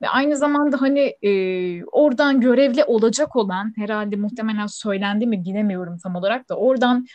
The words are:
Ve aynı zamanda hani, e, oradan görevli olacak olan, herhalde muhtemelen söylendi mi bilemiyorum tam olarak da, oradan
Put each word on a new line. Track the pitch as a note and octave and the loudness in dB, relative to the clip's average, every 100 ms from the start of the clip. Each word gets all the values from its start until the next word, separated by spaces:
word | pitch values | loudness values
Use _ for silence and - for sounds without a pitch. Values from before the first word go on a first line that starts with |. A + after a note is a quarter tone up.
Ve | - | -2
aynı | A#3+ C#4+ C#4+ | 0 0 0
zamanda | D4 C#4+ D4 C4 | 0 2 0 0
hani, | C4+ C#4 C#4 - | 0 2 0 0
e, | G3+ G3 F#3 F#3 F3+ F3 - | 0 0 0 -2 -4 -6 -2
oradan | - D4+ A#3+ C#4+ C4+ | 2 4 4 2 4
görevli | B3 A#3+ C#4 B3 | 4 4 4 2
olacak | - A3+ A3+ B3+ D4 B3+ | 2 4 2 2 0 0
olan, | G3 F#3 G#3+ A3 | -2 -2 -6 -6
herhalde | G#3 G#3+ G#3 G3+ | -6 -4 -4 -4
muhtemelen | G#3 A#3+ A3 G#3+ G#3 | -4 -4 -4 -4 -6
söylendi | - G#3+ G3 G3+ G#3 A#3+ | -6 -4 -2 -2 0 0
mi | G#3 F3 | -2 -2
bilemiyorum | G3 G#3 F#3 F3 F3 | -2 -2 -2 -6 -10
tam | F#3+ F3 | -8 -4
olarak | G3 B3 - | -2 -2 -4
da, | E3+ | -2
oradan | A3+ C4 B3 B3 B3+ | 0 2 2 0 -2